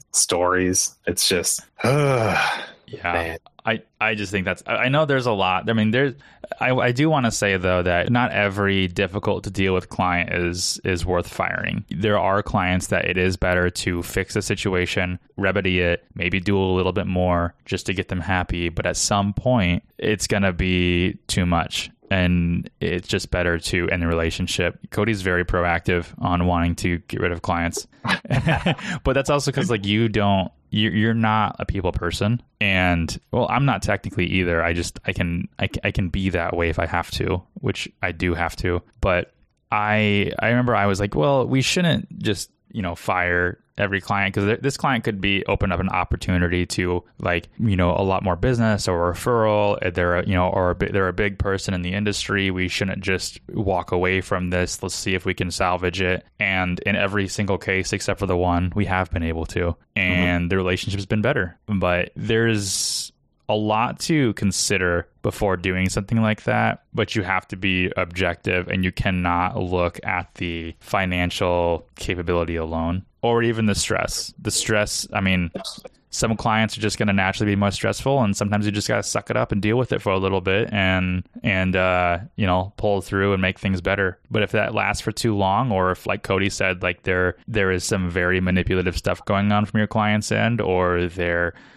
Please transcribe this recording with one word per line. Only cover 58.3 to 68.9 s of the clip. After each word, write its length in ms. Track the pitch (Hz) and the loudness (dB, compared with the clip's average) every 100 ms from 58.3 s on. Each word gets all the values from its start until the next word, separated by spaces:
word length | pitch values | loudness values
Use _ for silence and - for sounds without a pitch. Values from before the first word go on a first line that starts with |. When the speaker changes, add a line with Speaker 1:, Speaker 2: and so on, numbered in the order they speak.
| 90 | 2
Speaker 1:
one, 340 | 90 87 90 104 | 2 2 0 0
we 100 | 92 | 0
have 240 | 92 92 | 0 0
been 120 | 90 | -2
able 240 | 82 82 78 | -2 -2 -4
to, 280 | - 87 80 _ - | -2 -2 -4 _ -2
Speaker 2:
Mm-hmm. 40 | |
Speaker 1:
and 520 | 92 90 90 87 87 | 0 2 2 0 0
the 60 | 95 | 0
relationship's 480 | 92 92 - 98 95 | 0 -2 -2 -6 -2
been 140 | 107 | -2
better. 340 | 110 135 90 - - | 0 0 -4 -6 -4
But 440 | 101 90 87 - - | 0 2 0 -2 -6
there's 960 | 110 113 117 107 98 - - - - - _ _ - | 0 2 2 2 -2 -4 -4 -6 -8 -14 _ _ -4
a 60 | 107 | 0
lot 440 | 107 107 120 - | 0 0 0 -2
to 340 | - 160 127 | 0 2 2
consider 760 | 101 101 - - 98 90 85 - _ | 2 0 0 0 2 2 2 -2 _
before 360 | - - 104 90 | -6 -2 0 0
doing 320 | 92 92 92 | 0 0 0
something 320 | 113 101 113 | -2 -2 2
like 220 | 110 107 | 2 0
that, 400 | - 113 113 - _ | 0 0 0 -2 _
but 200 | - 104 113 | -4 -2 -2
you 60 | |
have 220 | 92 92 - | 0 -2 -2
to 80 | 95 | -4
be 340 | 95 92 90 - | 0 2 0 0
objective 720 | 87 87 90 82 104 90 87 | -4 -2 -2 -2 -2 -2 0
and 140 | 95 | 0
you 60 | 92 | 0